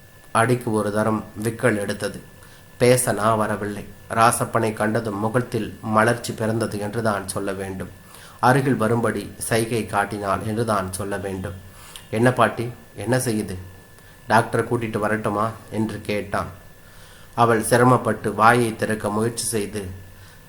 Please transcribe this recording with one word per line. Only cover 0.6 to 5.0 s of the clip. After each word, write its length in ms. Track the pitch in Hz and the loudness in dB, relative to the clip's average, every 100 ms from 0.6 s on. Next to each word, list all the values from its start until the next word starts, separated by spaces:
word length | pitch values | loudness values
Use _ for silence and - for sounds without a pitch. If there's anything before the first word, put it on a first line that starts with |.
| - | 0
ஒரு 200 | 107 104 | 0 0
தரம் 320 | 104 110 107 104 - | 0 0 0 -4 -6
விக்கல் 380 | 113 110 123 104 | -6 0 0 0
எடுத்தது. 400 | 101 104 101 - - - - - - - | -4 -4 -6 -6 -14 -20 -20 -20 -20 2
பேச 340 | 123 127 127 | 4 4 2
நா 220 | 101 107 | 0 2
வரவில்லை. 500 | 110 104 104 104 104 - - - | 2 0 -2 -6 -8 -12 -18 -6
ராசப்பனை 640 | 107 117 120 120 117 110 | 4 4 4 0 0 0
கண்டதும் 460 | 107 107 113 | 0 0 0